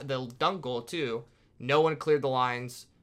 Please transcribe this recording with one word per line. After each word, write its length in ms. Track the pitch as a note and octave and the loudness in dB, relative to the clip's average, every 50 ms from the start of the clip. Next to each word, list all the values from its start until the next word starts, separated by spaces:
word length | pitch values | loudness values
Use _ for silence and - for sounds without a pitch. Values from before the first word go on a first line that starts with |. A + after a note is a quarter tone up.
| - | -2
the 220 | C3+ C3+ B2+ B2+ B2 B2+ - | -4 -4 -4 -4 -6 -4 0
Dunk 240 | D3+ E3+ F#3+ F#3 B2+ | 0 0 0 0 -6
goal, 200 | B2 B2+ - - | -4 -4 -6 -6
too. 420 | - - E3+ D3 A#2+ A2+ A#2 A#2 - _ _ _ _ _ - | -6 -6 -4 -4 -2 -4 -6 -8 -12 _ _ _ _ _ -10
No 220 | A#2 B2+ C#3+ D#3 | -2 2 4 6
one 160 | D#3+ D#3+ D#3 | 6 4 2
cleared 260 | C#3 - D#3 D3+ D3 C#3 | 0 2 2 2 4 4
the 60 | C3+ | 2
lines. 580 | C3 B2+ B2+ B2 B2 B2 B2+ A#2+ - - - _ _ _ | 2 2 2 2 0 -4 -6 -10 -12 -14 -18 _ _ _